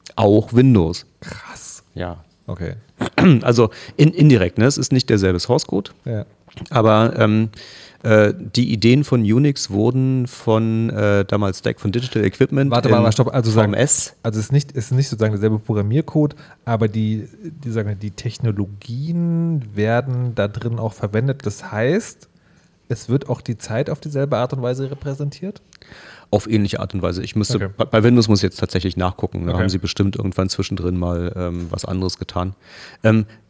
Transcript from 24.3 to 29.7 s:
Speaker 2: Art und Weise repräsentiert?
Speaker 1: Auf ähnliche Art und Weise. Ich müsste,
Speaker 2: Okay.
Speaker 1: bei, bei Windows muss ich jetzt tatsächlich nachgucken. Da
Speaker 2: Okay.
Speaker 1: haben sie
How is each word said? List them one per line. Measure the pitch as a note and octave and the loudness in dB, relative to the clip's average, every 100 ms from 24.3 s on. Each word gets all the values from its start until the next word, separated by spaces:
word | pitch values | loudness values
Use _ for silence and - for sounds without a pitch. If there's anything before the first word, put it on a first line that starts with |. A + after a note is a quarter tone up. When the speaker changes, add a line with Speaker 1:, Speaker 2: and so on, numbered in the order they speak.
| A#2 | -2
Speaker 2:
Art | B2+ | -2
und | C3+ | -4
Weise | B2 B2+ C3+ | -4 -6 -8
repräsentiert? | C#3 C#3+ C#3 C#3+ - F#3 - _ _ - - - - - | -10 -10 -8 -8 -8 -12 -14 _ _ -20 -20 -20 -20 -4
Speaker 1:
Auf | G#2 G#2+ | -4 0
ähnliche | A2 G2 - | 0 0 -4
Art | F#2+ | -6
und | F#2+ | -4
Weise. | F2 F2 | -4 -4
Ich | - G#2+ | -6 -4
müsste, | G2+ A#2 | -2 -2
Speaker 2:
Okay. | G2 - | -4 -4
Speaker 1:
bei, | |
bei | - A2+ | 2 4
Windows | A2+ A#2+ A2 | 6 6 6
muss | G2+ | 4
ich | |
jetzt | G2 - | 2 -4
tatsächlich | - F#2 F#2 F2+ | -4 -2 -2 -2
nachgucken. | F#2 - G2 F#2+ F2 | -4 -4 -6 -4 -4
Da | |
Speaker 2:
Okay. | F2+ | 0
Speaker 1:
haben | |
sie | G#2 | 0